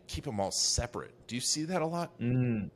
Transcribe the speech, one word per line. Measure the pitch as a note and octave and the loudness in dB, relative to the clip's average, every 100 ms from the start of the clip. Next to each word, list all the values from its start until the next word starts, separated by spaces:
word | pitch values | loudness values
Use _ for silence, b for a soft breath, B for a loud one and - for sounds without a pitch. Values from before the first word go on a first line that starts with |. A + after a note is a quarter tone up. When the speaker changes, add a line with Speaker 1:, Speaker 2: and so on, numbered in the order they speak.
| - | -10
Speaker 1:
keep | - D3 | -8 -4
'em | G#2 | -2
all | F#2+ | 0
separate. | - - - A#2+ G2 A#1 - - | 2 0 0 -2 -4 -8 -12 -8
Do | A#2+ | -4
you | |
see | - D3+ | 0 0
that | D#3 F3+ | 0 0
a | D#3+ | 0
lot? | E3+ E3+ - | 0 -4 -2
Speaker 2:
Mm. | A#2 B2+ B2 A2 F#2+ | 2 4 4 2 -2